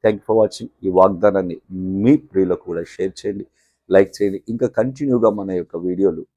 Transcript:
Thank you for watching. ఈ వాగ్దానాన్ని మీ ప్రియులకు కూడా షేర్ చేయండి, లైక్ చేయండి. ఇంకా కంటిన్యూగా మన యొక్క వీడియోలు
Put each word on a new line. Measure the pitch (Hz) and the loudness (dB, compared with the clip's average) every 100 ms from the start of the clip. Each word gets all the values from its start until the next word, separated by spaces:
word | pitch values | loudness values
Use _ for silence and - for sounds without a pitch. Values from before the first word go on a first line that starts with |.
Thank | 110 104 | 0 -2
you | - | 0
for | 110 | 2
watching. | 107 - - _ | 2 -2 -16 _
ఈ | 98 | -2
వాగ్దానాన్ని | 92 95 92 104 95 90 82 _ 92 92 95 | 4 4 4 0 0 -4 -8 _ -10 -6 0
మీ | 110 151 | 2 2
ప్రియులకు | 151 95 92 87 | 2 -2 0 -2
కూడా | - 90 | -6 -10
షేర్ | 87 - 95 - | -10 -6 -6 -6
చేయండి, | 104 101 - _ _ _ _ | -8 -8 -12 _ _ _ _
లైక్ | 95 98 - | 4 4 0
చేయండి. | 101 95 - | -4 -4 -8
ఇంకా | 117 123 | -4 -2
కంటిన్యూగా | - 120 135 143 120 113 | -2 -4 -2 -2 2 2
మన | 104 95 | 0 -4
యొక్క | 92 85 85 | -6 -6 -6
వీడియోలు | 90 90 98 80 - | -6 0 0 0 -12